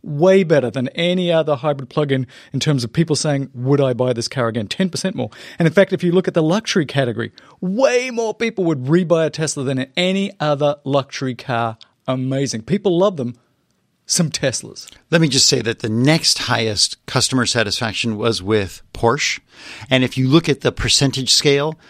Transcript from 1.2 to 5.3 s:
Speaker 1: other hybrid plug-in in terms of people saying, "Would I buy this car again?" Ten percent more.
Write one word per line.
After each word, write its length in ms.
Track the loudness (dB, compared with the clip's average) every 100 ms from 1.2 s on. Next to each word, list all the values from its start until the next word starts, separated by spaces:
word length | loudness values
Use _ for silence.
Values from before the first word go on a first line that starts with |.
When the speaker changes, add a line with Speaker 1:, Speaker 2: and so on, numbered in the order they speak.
| 2
Speaker 1:
other 260 | 2 2 0
hybrid 340 | -2 -4 -4
plug-in 360 | -2 0 0 -4 -10 -10
in 60 | -4
terms 220 | 0 0
of 100 | 0
people 220 | 0 0 0
saying, 340 | 0 -2 -4
"Would 260 | -6 0 2
I 100 | 2
buy 220 | 2 0
this 140 | -2 -4
car 200 | -2 -2
again?" 180 | -2 -4
Ten 200 | -2 -4
percent 260 | -2 -6
more. 140 | -4 -6